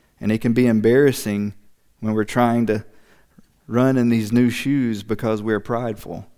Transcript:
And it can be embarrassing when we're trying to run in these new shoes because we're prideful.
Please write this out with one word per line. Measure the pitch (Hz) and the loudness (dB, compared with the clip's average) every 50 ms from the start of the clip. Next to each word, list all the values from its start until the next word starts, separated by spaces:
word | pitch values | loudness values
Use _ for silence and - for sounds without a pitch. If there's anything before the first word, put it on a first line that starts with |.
| _ _ _ _ | _ _ _ _
And | - 104 | -2 -2
it | 107 110 | -2 0
can | - 117 117 | 0 0 2
be | 120 127 | 2 2
embarrassing | 120 113 107 104 113 120 139 147 139 127 - - 107 101 101 104 104 - - - - - _ _ _ _ _ | 4 2 2 4 4 4 6 4 4 2 0 -4 -4 -4 -4 -4 -6 -8 -12 -20 -20 -20 _ _ _ _ _
when | 113 110 107 | -6 -2 -2
we're | 110 104 | -2 -2
trying | - - 123 120 117 117 120 117 | -2 0 0 2 2 2 0 0
to | 107 107 107 - - - - - _ _ _ _ _ _ - - _ _ _ _ | 0 -2 -2 -6 -10 -20 -20 -20 _ _ _ _ _ _ -20 -20 _ _ _ _
run | - 110 120 127 131 131 | -4 -2 0 2 2 2
in | 127 120 120 | 2 2 2
these | 117 113 107 101 | 2 0 0 2
new | 117 120 123 120 | 2 2 2 2
shoes | 110 - - 131 143 143 123 117 110 101 | 0 -2 -2 -2 -2 0 -2 -2 -4 -6
because | 98 107 110 107 - 113 110 104 | -6 -6 -6 -4 -2 -2 -4 -2
we're | 104 113 110 101 | -2 -2 -2 -2
prideful. | - - 120 117 123 117 104 101 - 90 85 82 92 - _ | -2 -4 -4 -4 -4 -6 -8 -10 -12 -14 -14 -14 -14 -18 _